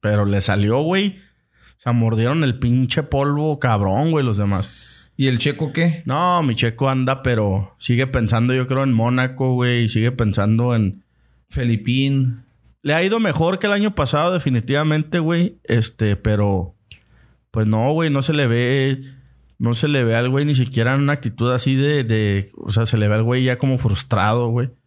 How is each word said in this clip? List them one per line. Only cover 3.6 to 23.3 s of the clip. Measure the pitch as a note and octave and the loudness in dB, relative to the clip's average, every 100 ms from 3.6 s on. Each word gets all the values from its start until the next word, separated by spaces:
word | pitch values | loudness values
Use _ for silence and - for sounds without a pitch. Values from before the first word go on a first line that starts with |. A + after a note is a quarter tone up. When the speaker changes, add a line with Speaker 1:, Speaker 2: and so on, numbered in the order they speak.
| B2+ G#2+ G2+ G2 D#3 | 0 2 2 0 0
Speaker 1:
güey, | D#3 | 0
los | B2+ G2+ | 0 0
demás. | G2+ G2 - - - - - - | 0 0 -2 -8 -10 -12 -16 -2
Speaker 2:
¿Y | C3 | 0
el | B2 | 0
Checo | C3+ - D3+ | -2 -2 -4
qué? | D#3 E3 D#3 - | 0 0 0 -4
Speaker 1:
No, | C#3 F3+ F3 | -2 0 0
mi | D3 A2+ | 0 0
Checo | A#2 A2+ C3+ | -2 0 -2
anda, | C3 B2+ C3+ | 0 -2 -2
pero | C3 A#2 G#2 F#2+ G2+ _ | -2 0 0 0 -4 _
sigue | - A#2+ C3 | -2 0 0
pensando, | C3 A2 A#2 A#2+ | 0 0 2 2
yo | C3 B2+ | 0 0
creo, | C3 | 0
en | C3+ | 0
Mónaco, | A#2 A2+ B2+ B2+ C3 C3 | 2 2 0 -2 -2 -2
güey. | B2+ B2 A#2+ A#2 | 0 2 2 0
Sigue | A2 A2+ | 0 0
pensando | B2+ A2 G2 G2+ A2+ B2 | 0 0 0 2 2 2
en | A#2 G2+ F#2+ _ _ _ _ _ | 2 0 -2 _ _ _ _ _
Speaker 2:
Felipín. | - B2 A2+ G#2+ B2+ C3+ C#3 B2+ A#2 - _ _ _ | -4 -2 -2 0 0 2 0 0 -4 -14 _ _ _
Speaker 1:
Le | C#3+ | -2
ha | D#3 | 0
ido | F#3 A3+ | 0 0
mejor | G#3+ D3 E3 F#3 | 0 0 0 0
que | G#3 | -2
el | |
año | G3+ G#3+ | 0 0
pasado, | G3+ C#3 D3+ E3+ | 0 -2 0 0
definitivamente, | F#3 C#3+ B2 A#2+ C#3 D3+ D#3 D#3 F3 | 0 0 -2 0 0 0 0 -2 -2
güey. | D#3+ E3+ F3+ - | 0 0 -2 -4
Este, | - A#2+ A2+ - A2 G2+ | -2 0 0 -2 -2 0
pero, | - G#2 G#2 F#2+ F2 - _ - _ _ _ _ _ | 0 0 0 0 -4 -12 _ -20 _ _ _ _ _
pues | A#2 G#2+ | -2 0
no, | A2 A#2+ | 2 0
güey, | D#3 E3 | 0 0
no | C#3 | 0
se | C3 | 0
le | D3+ C3 | 0 2
ve, | A#2+ A#2+ C3+ C3+ C3 - - - _ _ _ | 2 2 0 0 -2 -8 -20 -20 _ _ _
no | A#2 | -2
se | A#2 D3+ | 0 0
le | C#3+ | 2
ve | A#2+ A2+ | 2 2
al | B2 | 0
güey | C3+ | 0
ni | D3 | 2
siquiera | C3+ B2+ B2+ A#2 | 2 0 0 0
en | C3+ | 2
una | C#3+ | 0
actitud | C#3+ - - A#2+ | 0 -4 -2 0
así | B2 C3+ C3 | 0 0 0
de, | C#3 D3 | 2 0
de, | A#2 A2 G#2+ G2 G2 - | 0 0 2 0 -2 -10
o | - | -2
sea, | G#2+ A2+ | 0 0
se | A2+ | 0
le | G#2 | 2
ve | G#2+ | 2
al | |
güey | A2+ | 2